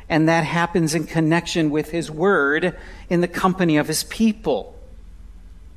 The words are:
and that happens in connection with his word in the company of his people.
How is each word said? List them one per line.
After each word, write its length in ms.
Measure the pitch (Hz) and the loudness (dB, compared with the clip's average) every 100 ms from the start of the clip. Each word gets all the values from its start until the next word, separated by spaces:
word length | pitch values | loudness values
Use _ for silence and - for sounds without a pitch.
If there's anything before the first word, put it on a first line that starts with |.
| - | -2
and 180 | 160 160 | 2 4
that 160 | 165 | 4
happens 500 | 156 170 170 185 160 | 2 0 0 2 2
in 120 | 160 151 | 0 -2
connection 640 | 165 156 170 165 180 156 | 0 2 2 2 0 0
with 180 | 151 151 | 0 -2
his 220 | 170 151 | -4 -6
word 680 | 156 190 185 139 156 175 - - - - | 0 2 4 4 2 0 -2 -12 -16 -2
in 120 | 175 | 0
the 60 | 170 | 0
company 500 | - 190 180 175 151 | 0 0 2 2 2
of 100 | 147 | 2
his 160 | 156 | -2
people. 720 | - - 220 208 165 110 - - - - - - - - - - - | -4 0 2 2 -2 -2 -4 -14 -20 -20 -20 -20 -20 -20 -20 -20 -20